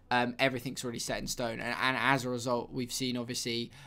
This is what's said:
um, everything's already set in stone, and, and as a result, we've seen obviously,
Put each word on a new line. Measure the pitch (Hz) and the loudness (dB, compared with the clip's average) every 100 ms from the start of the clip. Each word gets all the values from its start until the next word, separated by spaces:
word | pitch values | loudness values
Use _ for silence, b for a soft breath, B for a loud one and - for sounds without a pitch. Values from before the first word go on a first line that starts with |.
| - | 2
um, | 123 123 120 | 4 4 4
everything's | 135 127 131 123 | 2 2 -4 -6
already | 127 113 | -6 -4
set | - 110 | -4 -4
in | 131 | -4
stone, | - 120 117 | -4 -2 -2
and, | 110 120 | -4 0
and | 127 131 | 2 4
as | 120 135 123 | 4 4 2
a | |
result, | 123 120 120 120 | -2 0 0 0
we've | 139 123 | -4 -4
seen | - 131 123 | -2 -2 -2
obviously, | 120 123 - 117 117 B | -2 -4 -2 -2 -4 B